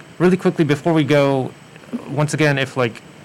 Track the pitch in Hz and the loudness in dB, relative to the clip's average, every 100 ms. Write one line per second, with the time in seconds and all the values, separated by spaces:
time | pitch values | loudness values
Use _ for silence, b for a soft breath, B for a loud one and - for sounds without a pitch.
0 | - - 175 185 185 165 151 139 170 160 | -16 0 2 2 0 0 0 0 0 0
1 | 139 147 139 139 127 - - - - 240 | 2 2 2 0 -4 -10 -20 -20 -12 -12
2 | - 139 151 151 151 139 131 135 120 - | -8 -4 -2 0 0 0 -2 -2 -4 -4
3 | - - | -18 -20